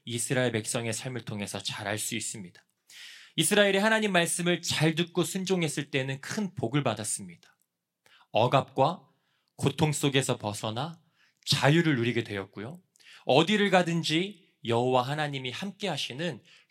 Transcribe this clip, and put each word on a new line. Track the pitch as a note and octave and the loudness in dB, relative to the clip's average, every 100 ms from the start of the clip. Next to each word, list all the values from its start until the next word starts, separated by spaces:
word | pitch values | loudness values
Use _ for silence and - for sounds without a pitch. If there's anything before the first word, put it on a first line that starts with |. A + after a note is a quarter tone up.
이스라엘 | - A#2 - B2+ B2+ | -8 -6 -2 0 0
백성의 | A2 G#2+ B2 A#2 | 0 -2 -4 -4
삶을 | A2 - A#2 | -6 -6 -10
통해서 | - G#2 G2 G2 | -8 -8 -8 -8
잘 | - - G2+ | -8 -8 -6
알 | G#2+ | -6
수 | - A#2 | -4 -6
있습니다. | - A2+ F2+ - _ _ _ - - - - - | -6 -10 -14 -18 _ _ _ -20 -20 -20 -8 -2
이스라엘이 | D#3 F#3+ G3+ G3 | 2 6 6 4
하나님 | G#3+ A3 G#3+ | 4 2 2
말씀을 | F#3 E3 - F3 E3+ | 2 2 0 0 0
잘 | - - D#3+ | -2 0 2
듣고 | D#3+ F3 - | 2 0 -2
순종했을 | E3 F#3+ F#3 F#3 D#3+ D3 C#3+ | -2 -2 -2 0 0 -2 -4
때는 | C#3 C3 C3+ | -2 -4 -6
큰 | - - G3 | -8 -4 -4
복을 | - A2+ C#3+ | -4 -2 0
받았습니다. | C#3 G#2 G#2 - F#2 E2+ _ _ _ _ _ _ _ _ _ | 0 -2 -4 -8 -8 -18 _ _ _ _ _ _ _ _ _
억압과 | G#2 A2+ C#3 - - C#3 F3+ _ _ _ _ _ - | 2 4 4 2 0 0 0 _ _ _ _ _ -4
고통 | - - D3+ | -2 2 0
속에서 | C#3+ D3 C3+ C3+ A2+ | 0 0 0 0 -2
벗어나 | G#2 G#2 A2 A2 D#3 E3 _ _ _ _ | -6 -6 -6 -6 -8 -10 _ _ _ _
자유를 | - D3 C3+ E3 D#3+ C3 | -4 2 4 6 4 2
누리게 | A#2 A#2 | 0 -2
되었고요. | A2 G2+ G2 - A2 F3+ _ _ - - - | -4 -6 -10 -12 -12 -14 _ _ -20 -8 4
어디를 | C3 E3 G#3+ G3+ | 6 6 4 4
가든지 | F#3 E3+ E3+ D#3 D#3 G3 G#3 _ _ | 4 4 0 0 0 -2 -8 _ _
여호와 | A2 A#2 B2 B2+ | -2 0 2 2
하나님이 | A#2+ D3+ D3 C#3 B2+ | 0 -2 -4 -6 -8
함께 | A#2 G3 F#3 G3+ | -8 -10 -6 -6
하시는 | C#3+ - B2 E3+ A2+ - - _ | -6 -6 -6 -8 -8 -14 -20 _